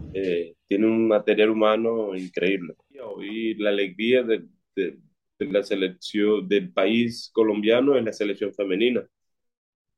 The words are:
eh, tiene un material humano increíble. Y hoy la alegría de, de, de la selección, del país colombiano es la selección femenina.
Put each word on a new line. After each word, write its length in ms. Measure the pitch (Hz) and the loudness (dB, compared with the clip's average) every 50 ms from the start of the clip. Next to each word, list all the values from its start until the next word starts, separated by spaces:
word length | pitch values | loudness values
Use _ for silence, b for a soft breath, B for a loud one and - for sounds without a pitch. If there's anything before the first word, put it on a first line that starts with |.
| - - - | -14 -10 -6
eh, 400 | 95 95 92 87 85 85 82 - _ _ | -4 -2 -2 -2 -2 -4 -6 -12 _ _
tiene 200 | - 98 101 110 | -2 0 2 2
un 220 | 113 113 113 113 110 | 2 2 2 2 4
material 420 | 107 104 - 107 104 107 107 110 | 2 2 2 2 2 4 4 2
humano 680 | 110 110 107 107 107 110 113 113 117 113 107 101 95 | 2 2 2 2 2 2 0 -2 -2 -2 -4 -4 -6
increíble. 580 | 92 92 90 - - 90 95 98 95 87 78 - _ _ _ | -8 -10 -8 -4 -2 0 0 0 -2 -4 -10 -16 _ _ _
Y 100 | 139 135 | -20 -18
hoy 540 | 120 107 98 92 95 101 107 113 113 110 107 | -16 -14 -14 -12 -10 -10 -8 -6 -6 -6 -4
la 140 | - 107 104 | -2 -2 0
alegría 520 | 101 101 101 95 90 98 110 120 127 127 | 0 0 -2 -4 -4 -4 0 2 2 2
de, 220 | 120 113 110 92 82 - _ _ _ _ _ | 2 2 -2 -2 -4 -8 _ _ _ _ _
de, 220 | 98 92 80 69 - _ _ _ _ _ _ _ - | -4 -4 -4 -6 -10 _ _ _ _ _ _ _ -8
de 80 | 101 | -4
la 180 | 95 95 101 101 | -2 0 -2 0
selección, 840 | - 107 95 95 90 90 - - - - 104 104 107 107 101 95 | 0 -2 -2 -2 -2 -4 -8 -12 -6 -2 0 2 2 2 0 0
del 260 | 92 101 101 92 90 | 0 0 0 0 -2
país 580 | - 101 95 104 113 117 120 117 117 - - - | -2 0 0 2 2 0 0 -2 -6 -10 -14 -4
colombiano 640 | _ 113 113 110 104 104 104 110 117 123 135 143 139 | _ 0 2 2 0 0 2 2 4 4 4 4 2
es 80 | 123 113 | 2 0
la 80 | 107 | -2
selección 420 | - - 107 101 98 - 107 95 - | -4 -4 -4 -4 -4 -4 -6 -6 -4
femenina. 500 | - 101 95 92 95 117 123 120 101 - - _ _ _ _ _ _ _ _ _ _ _ _ _ _ _ _ _ | -6 -4 -2 0 2 2 2 0 -2 -4 -8 _ _ _ _ _ _ _ _ _ _ _ _ _ _ _ _ _